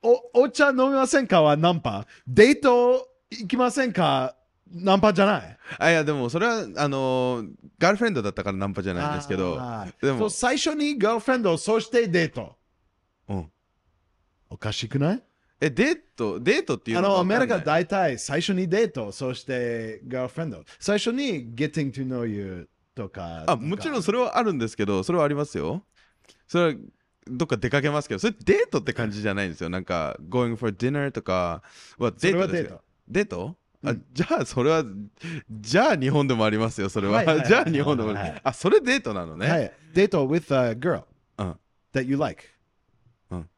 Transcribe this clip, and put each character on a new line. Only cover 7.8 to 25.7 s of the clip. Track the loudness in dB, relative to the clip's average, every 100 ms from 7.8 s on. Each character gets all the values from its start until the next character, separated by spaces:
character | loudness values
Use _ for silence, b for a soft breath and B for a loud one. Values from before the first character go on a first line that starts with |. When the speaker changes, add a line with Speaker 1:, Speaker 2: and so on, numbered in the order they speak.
| 2
Speaker 2:
ー |
ル | 2
フ |
レ | 0
ン |
ド | 0
だ | -2
っ |
た | -4
か | -4
ら | -4
ナ | -4
ン |
パ | -4
じ | -4
ゃ |
な | -4 -4
い |
ん | -6
で |
す | -4
け | -2
ど、 | -2 -4
Speaker 1:
あ | -8 -10 -12
ー。 | -4 -2
Speaker 2:
で |
も。 | 0
Speaker 1:
そ | -2
う、 |
最 | 0 0 0
初 | -2
に | -2 -2 0
ガ | 0
ー |
ル | 2
フ | 0
レ | 2
ン |
ド、 | 2 0
そ | 0 0
し | 2
て | 0 2
デ | 2 0
ー |
ト。 | -4 -12 -16 _ _ _ _ _ _ -8
Speaker 2:
う |
ん。 | -8 -8 _ _ _ _ _ _ _ _ _ _
Speaker 1:
お | -10
か | -8
し | -6 -4
く | -2
な | 0
い？ | -2 _ _ _ _
Speaker 2:
え、 | -2
デ | 2 2
ー | 0 _ -6
ト、 | -4 -2
デ | 0 0
ー |
ト | 0 -6
っ |
て | -2
い |
う | 0
の |
が | 2
わ | 2
か |
ん | 2
な |
い。 | 2
Speaker 1:
あ |
の、 | 0
ア |
メ | 0
リ |
カ |
大 | 0 0 0
体 | 0 0 -2
最 | -4 -4
初 | -2
に | -2 0
デ | 0 0
ー |
ト、 | -2 -10
そ | -6 -8
し | -8
て | -6 -4 -4 -4 -8 -12 -8
ガ | -6
ー |
ル | -6
フ | -6
レ | -8
ン |
ド。 | -10 -16 B
最 | -2 0
初 | 0
に | -2 -4 -4 -8
getting | -4 -4 -2 -4
to | -4 -6
know | -4 -4
you | -4 -8 -10 -14 _ _
と | -12 -12
か、 | -10 -10 -6 -2
Speaker 2:
あ、 | -2
も | -2 -4
ち | -4
ろ | -2
ん |
そ | 0
れ | 0
は | 0 0
あ |
る | 0
ん | 0
で | -4
す | -2
け |
ど、 | 0 0
そ | 0
れ | 0
は |
あ | 2
り |
ま | 0 -4
す | -4
よ。 | -4